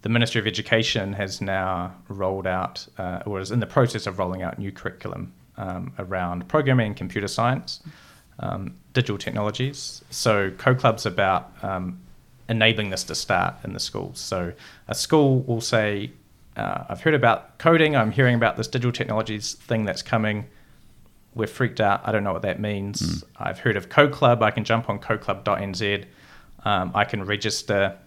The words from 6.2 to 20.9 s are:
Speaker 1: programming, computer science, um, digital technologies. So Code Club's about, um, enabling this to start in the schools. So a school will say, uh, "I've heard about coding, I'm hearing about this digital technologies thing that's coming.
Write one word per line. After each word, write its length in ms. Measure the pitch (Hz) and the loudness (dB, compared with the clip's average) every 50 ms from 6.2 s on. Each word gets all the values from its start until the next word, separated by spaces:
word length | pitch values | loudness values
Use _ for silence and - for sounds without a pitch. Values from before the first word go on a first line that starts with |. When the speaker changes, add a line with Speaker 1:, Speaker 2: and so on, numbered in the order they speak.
| 90 87 90 87 87 | -2 -2 -4 -6 -8
Speaker 1:
programming, 480 | - - 151 147 135 131 127 113 104 101 | 0 0 2 4 4 4 4 4 2 -2
computer 320 | - - 92 - 107 101 | -4 -6 -6 -4 -4 -4
science, 540 | 98 - - 113 120 127 - - - - - _ 160 147 - - - - - _ _ _ - | -4 -2 0 0 2 0 0 -4 -10 -12 -12 _ -20 -20 -20 -20 -20 -20 -20 _ _ _ -10
um, 360 | - 87 92 95 98 - - - - _ - | -6 -6 -6 -6 -6 -10 -12 -14 -20 _ 0
digital 240 | 131 120 - 107 98 | 0 0 0 -2 -4
technologies. 840 | - - 90 107 104 107 104 - 127 135 143 - - - - - - _ | -4 -6 -4 -2 -2 -2 -2 -2 -4 -4 -6 -8 -12 -12 -14 -14 -18 _
So 420 | - - - 123 110 101 98 95 92 | -8 -2 2 2 4 4 2 0 -4
Code 260 | - - 135 127 127 | 0 2 2 2 4
Club's 260 | - 123 110 - - | 4 2 2 2 -2
about, 460 | 110 87 87 101 95 95 87 - - - - - | -4 0 2 2 4 2 2 0 -4 -16 -10 -8
um, 340 | 101 95 92 92 90 90 - - - - - - _ - - - - | -6 -6 -4 -6 -6 -8 -10 -14 -20 -20 -20 -20 _ -20 -20 -6 -4
enabling 420 | 120 113 110 113 113 107 107 101 | 2 4 6 6 6 4 -2 -4
this 120 | 95 - - | -4 -6 -6
to 120 | - 78 | -6 -6
start 380 | - - - 98 90 - - - - - | -8 -2 0 2 2 2 0 -2 -6 -10
in 80 | - 92 | -10 -8
the 80 | - | -6
schools. 400 | - - - 104 95 92 92 - | -8 -8 -6 -8 -10 -8 -10 -12
So 320 | - - - 92 87 87 87 - - - - - - | -8 -6 -4 -4 -4 -6 -8 -12 -18 -20 -20 -20 -8
a 80 | - 110 | -8 -4
school 460 | - - - 160 156 147 139 131 127 | -4 -2 2 4 6 6 6 4 2
will 200 | 127 135 120 113 | 2 0 -2 -2
say, 520 | 110 - - 113 107 104 104 101 101 120 - - _ _ _ _ - - - | -2 0 2 2 2 2 0 -2 -4 -8 -10 -16 _ _ _ _ -20 -20 -8
uh, 280 | - 53 50 50 - - - | -6 -4 -4 -4 -6 -6 -8
"I've 120 | - - | -10 -2
heard 140 | - 160 156 | 0 2 2
about 440 | 143 120 117 113 - - - - _ | 4 6 4 4 4 0 -10 -20 _
coding, 380 | - 165 165 165 160 156 151 | 4 6 6 8 6 6 4
I'm 160 | 135 110 110 104 | 4 2 2 4
hearing 240 | 110 135 123 120 | 4 4 6 6
about 200 | 120 117 110 104 | 6 4 4 2
this 120 | - 113 - | 2 -4 -2
digital 240 | - 131 120 123 117 | -2 0 0 0 0
technologies 640 | - - - 110 107 110 107 107 107 104 - - | 0 -2 -2 0 -2 -2 -2 -4 -6 -6 -8 -10
thing 300 | - - - 120 113 107 | -10 -6 -2 -2 0 0
that's 180 | 101 - - - | -2 -4 -6 -4
coming. 420 | - - 113 110 107 104 107 - - _ - - _ - _ - - | -2 0 0 2 0 -2 -2 -4 -8 _ -20 -20 _ -20 _ -20 -20